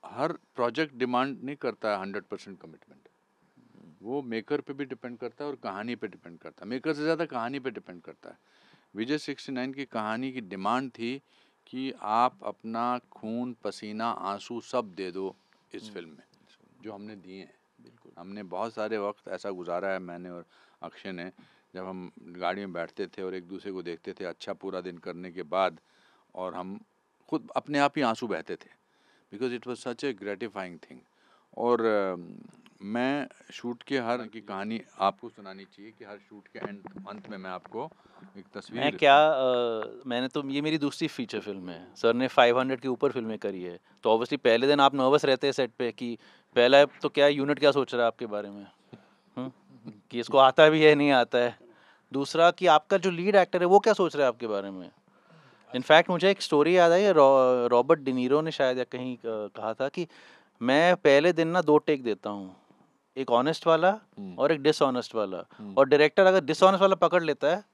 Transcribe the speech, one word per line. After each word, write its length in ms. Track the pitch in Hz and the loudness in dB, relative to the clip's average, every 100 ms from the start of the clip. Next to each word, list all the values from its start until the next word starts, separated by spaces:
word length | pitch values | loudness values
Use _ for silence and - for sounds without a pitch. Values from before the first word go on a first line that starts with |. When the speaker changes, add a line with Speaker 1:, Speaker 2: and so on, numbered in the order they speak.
| - | -16
Speaker 1:
हर 260 | 107 156 | -8 -6
प्रोजेक्ट 600 | 160 _ - 120 123 156 | -8 _ -4 -4 -2 -6
डिमांड 440 | 127 123 123 135 123 | -4 -2 -2 -2 -6
नहीं 140 | 127 143 | -12 -8
करता 340 | 127 104 110 | -8 -6 -4
है 100 | 101 | -4
हंड्रेड 240 | 95 98 | -6 -10
परसेंट 360 | 95 101 - 92 | _ -16 -16 -20
कमिटमेंट। 400 | 85 78 _ 69 _ _ _ _ _ _ _ _ 85 78 | -20 -20 _ _ _ _ _ _ _ _ _ _ -20 _
वो 200 | 98 139 | -10 -8
मेकर 380 | 127 113 - 147 | -6 -8 -6 -8
पे 120 | 143 | -6
भी 120 | 139 | -12
डिपेंड 340 | 135 127 123 120 | -10 -12 -14 -14
करता 260 | 120 _ | -14 _
है 60 | 147 | -12
और 60 | 131 | -10
कहानी 380 | 113 95 113 | -10 -10 -10
पे 140 | 117 107 | -8 -10
डिपेंड 300 | 85 87 82 | -14 -20 -20
करता 260 | 82 _ | -20 _
है, 60 | 98 | -12
मेकर 220 | 127 156 | -8 -6
से 100 | 147 | -4
ज़्यादा 220 | 151 160 | -4 -4
कहानी 340 | 170 123 117 139 | -6 -6 -8 -8
पे 120 | 131 | -10
डिपेंड 320 | 104 92 87 | -12 -18 -20
करता 260 | 82 73 - | -20 -20 -20
है। 100 | - _ _ _ _ _ 98 | -20 _ _ _ _ _ -10
विजय 220 | 117 151 | -6 -6
सिक्सटी 340 | - 139 - | -6 -12 -10
नाइन 200 | 127 127 | -8 -8
की 120 | 135 | -10
कहानी 480 | 135 113 107 113 131 | -10 -8 -6 -6 -8
की 80 | 127 | -10
डिमांड 500 | 98 98 98 127 131 | -12 -8 -4 -4 -6
थी 320 | - 117 139 _ _ _ _ _ | -10 -10 -10 _ _ _ _ _
कि 280 | 127 135 - | -10 -10 -10
आप 320 | 104 113 127 _ | -2 0 0 _
अपना 560 | 107 - 113 113 120 123 _ | -14 -12 -10 -6 -4 -6 _
खून, 440 | - 110 117 123 117 | -16 -10 -8 -8 -10
पसीना, 460 | 104 - 107 107 117 | -12 -10 -12 -8 -6
आंसू 500 | 120 95 101 - 120 | -6 -8 -8 -10 -14
सब 240 | - 127 | -6 -8
दे 260 | 110 90 92 | -6 -10 -10
दो 260 | 90 95 - _ _ _ | -8 -10 -10 _ _ _
इस 80 | 95 | -18
Speaker 2:
हम्म। 120 | 110 | -16
Speaker 1:
फिल्म 140 | 98 82 | -16 -18
में, 140 | 73 _ _ _ _ _ _ | -20 _ _ _ _ _ _
जो 100 | 104 | -18
हमने 240 | 101 104 104 | -16 -18 -20
दिए 220 | 90 95 | -20 -20
हैं। 160 | 87 _ _ _ | -20 _ _ _
Speaker 2:
बिल्कुल। 300 | _ _ - - | _ _ -20 -20
Speaker 1:
हमने 240 | 92 101 | -16 -16
बहुत 320 | 95 90 113 | -12 -8 -8
सारे 240 | 110 107 107 | -8 -6 -6
वक्त 300 | 101 - - | -6 -10 -12
ऐसा 220 | 95 104 | -10 -10
गुजारा 380 | 92 87 87 95 | -10 -8 -6 -4
है, 100 | 95 | -6
मैंने 320 | 90 87 90 | -8 -14 -16
और 140 | 87 85 _ _ _ | -18 -20 _ _ _
अक्षय 300 | - - 98 | -18 -16 -14
ने, 200 | 90 90 _ _ _ _ | -12 -14 _ _ _ _
जब 120 | 92 92 | -14 -12
हम 240 | 92 90 - | -12 -16 -20
गाड़ी 380 | 80 87 90 92 | -20 -6 -6 -6
में 120 | 101 | -8
बैठते 340 | 85 82 - 92 | -10 -10 -10 -10
थे 160 | - | -8
और 120 | 92 | -10
एक 100 | 92 87 | -10 -12
दूसरे 240 | 95 101 | -14 -12
को 100 | 92 | -10
देखते 300 | 87 82 - | -10 -12 -14
थे, 120 | 90 | -12
अच्छा 280 | 90 - - | -12 -12 -14
पूरा 280 | 95 98 92 | -10 -10 -10
दिन 180 | 90 87 | -10 -14
करने 340 | 90 87 90 | -14 -14 -14
के 100 | 87 | -14
बाद, 380 | 80 90 95 82 _ _ _ _ _ | -6 0 0 -2 _ _ _ _ _
और 200 | 90 92 | -12 -10
हम 260 | 87 92 104 _ _ _ _ _ | -10 -12 -14 _ _ _ _ _
खुद 180 | 156 - 131 | -8 -6 -10
अपने 220 | 143 147 | -4 -2
आप 140 | 143 151 | -2 0
ही 60 | |
आंसू 240 | 127 110 117 | -2 -2 -6
बहते 300 | 85 82 87 | -8 -8 -14
थे, 240 | - _ _ _ _ _ _ 101 | -14 _ _ _ _ _ _ -10
because 240 | 127 120 | -8 -8
it 80 | 123 | -12
was 180 | 120 131 | -12 -12
such 180 | 117 | -8
a 180 | 143 107 | -8 -8
gratifying 560 | 101 98 113 95 90 85 | -10 -8 -10 -10 -12 -16
thing। 200 | - - _ _ _ _ _ - | -20 -20 _ _ _ _ _ -6
और, 240 | 117 117 | 0 0
अ, 300 | 113 104 95 87 85 - - _ _ _ | 2 0 -2 -6 -12 -20 -20 _ _ _
मैं 460 | 98 117 127 143 131 _ - | -10 -6 -4 -6 -10 _ -20
शूट 300 | - 120 120 | -14 -12 -12
के 160 | - 139 | -8 -6
हर 200 | 117 120 | -4 -6
की 220 | 113 110 | -8 -18
कहानी 420 | 101 98 104 113 - - | -14 -10 -8 -10 -12 -4
आपको 300 | 98 98 117 | -4 -4 -20
सुनानी 360 | 110 98 95 | -18 -20 -20
चाहिए 280 | 95 _ 107 110 | -20 _ -20 _
कि 60 | |
हर 140 | 104 101 | -20 -20
शूट 300 | 101 104 _ | _ -20 _
के 100 | 113 | -14
एंड, 240 | 104 101 95 95 95 | -14 -14 -20 -20 -18
अंत 200 | 104 98 | -18 -16
में 100 | 98 | -16
मैं 120 | 95 | -14
आपको 400 | 90 - 110 156 _ _ _ - 98 | -14 -14 -14 -14 _ _ _ -20 -20
एक 60 | - | -18
तस्वीर 260 | 104 - 113 | -18 -14 -6
Speaker 3:
मैं 160 | 143 180 | -6 2
क्या, 320 | 147 143 156 | 6 6 6
अ, 100 | 139 127 123 120 113 - 113 127 | 2 0 0 -2 -6 -10 -14 -8
मैंने 220 | 120 131 | -6 -4
तो, 200 | 151 139 | -6 -6
ये 120 | 139 | -6
मेरी 180 | 151 156 | -4 -4
दूसरी 300 | 143 - 160 | -4 -4 -8
फीचर 320 | - 117 110 | -8 -8 -8
फिल्म 300 | 104 98 90 | -10 -12 -12
है, 180 | 85 90 - | -16 -18 0
सर 180 | 117 | 2
ने 140 | 117 127 | 2 2
फ़ाइव 320 | - 120 123 | 4 6 4
हंड्रेड 200 | 131 131 | 0 -4
के 80 | 135 | -6
ऊपर 240 | 123 143 | -2 -2
फिल्में 260 | 123 110 107 | -2 -8 -8
करी 240 | 101 95 | -8 -8
है, 160 | 90 87 _ _ | -12 -14 _ _
तो 120 | 107 | 2
obviously 280 | 113 120 143 | 2 2 0
पहले 240 | 123 117 135 | 2 4 4
दिन 140 | 143 | 4
आप 140 | 139 | 4
नर्वस 300 | 135 131 147 | 4 4 4
रहते 220 | 143 131 139 | 4 0 0
हैं 60 | |
सेट 180 | 135 123 _ | -2 -4 _
पे 140 | 120 | -8
कि 260 | - 123 113 _ _ _ 123 | -6 -10 -10 _ _ _ 4
पहला 280 | 123 139 | 8 8
तो 240 | 143 - 147 | 8 2 -4
क्या 180 | - 143 | 4 4
यूनिट 320 | 147 139 139 | 4 -2 2
क्या 120 | 143 | 4
सोच 240 | 139 127 | 2 -2
रहा 80 | 120 | 0
है 40 | 117 | -2
आपके 200 | - 117 | -2 -8
बारे 240 | 104 104 | -8 -8
में, 160 | 101 98 _ _ - _ _ _ - | -14 -18 _ _ -20 _ _ _ -12
हम्म? 160 | 131 _ _ 131 120 117 _ | -12 _ _ -20 -20 -20 _
कि 100 | 120 | -8
इसको 180 | 113 139 | 2 6
आता 300 | 131 147 156 | 8 10 8
भी 140 | 156 | 10
है, 120 | 156 | 6
नहीं 160 | 147 143 | 8 4
आता 280 | 131 120 123 | 4 2 0
है। 200 | 120 - - _ _ _ _ | 0 -4 -20 _ _ _ _
दूसरा 380 | 139 139 160 170 | -6 -4 4 4
कि 160 | 170 180 | 4 4
आपका 320 | 151 _ 190 | 4 _ 0
जो 120 | 190 | 0
लीड 240 | 170 185 | -2 2
एक्टर 260 | 202 180 180 | 2 2 0
है 60 | 175 | 6
वो 120 | 202 | 6
क्या 140 | 220 | 6
सोच 240 | 202 175 147 | 2 0 2
रहा 60 | |
है 60 | 135 | 0
आपके 180 | 117 117 | 0 -4
बारे 240 | 101 98 | -4 -6
में। 200 | 95 90 _ _ _ _ _ _ _ _ 127 | -12 -16 _ _ _ _ _ _ _ _ -10
In 60 | |
fact 280 | - 156 175 | 6 6 6
मुझे 200 | 175 190 | 2 2
एक 120 | 196 | 0
स्टोरी 340 | - 147 151 180 | 0 2 4 6
याद 160 | 170 | 6
आई, 140 | 175 208 | 6 4
रॉ-, 600 | 160 135 135 127 127 120 | 6 6 6 4 2 2
रॉबर्ट 320 | 120 131 165 | 2 4 2
डिनीरो 400 | 135 127 127 147 | 2 -2 0 0
ने 100 | 160 | 0
शायद 280 | 151 135 127 | -2 -2 0
या 60 | |
कहीं, 320 | 123 127 127 123 | -6 -8 -10 -10
अ, 40 | 117 | -8
कहा 480 | 110 104 - 107 | -8 -8 -8 -8
था 140 | 110 135 | -6 -6
कि 180 | - 165 - - - _ _ | -6 -10 -12 -20 -20 _ _
मैं 340 | 117 139 175 180 | 2 4 4 4
पहले 360 | 151 139 165 | 6 6 6
दिन 160 | 160 160 | 2 0
ना 120 | 180 | 0
दो 160 | 147 151 | 4 4
टेक 240 | - 143 | 4 -2
देता 280 | 120 101 107 | -2 -6 -6
हूँ, 260 | 101 92 92 _ _ _ _ _ - | -10 -12 -18 _ _ _ _ _ -10
एक 140 | 127 | 2
ऑनेस्ट 360 | 120 139 160 170 | 2 2 0 2
वाला 320 | 160 180 214 _ - | 4 4 0 _ -16
Speaker 1:
हम्म। 160 | 98 | -14
Speaker 3:
और 180 | 90 139 | -2 0
एक 100 | 160 | 2
डिसऑनेस्ट 520 | 147 151 143 127 110 | 2 2 0 0 -4
वाला। 320 | 113 101 90 - - | -6 -6 -6 -14 -18
Speaker 1:
हम्म। 160 | 104 98 | -4 2
Speaker 3:
और 100 | 135 | 6
डायरेक्टर 360 | 143 151 - | 6 6 6
अगर 200 | 190 190 | 6 4
डिसऑनेस्ट 380 | 139 156 190 190 | 0 4 4 6
वाला 120 | 196 | 4
पकड़ 280 | 190 170 180 | 4 2 2
लेता 260 | 160 143 147 | 0 -2 -2
है 160 | 185 - | -2 -6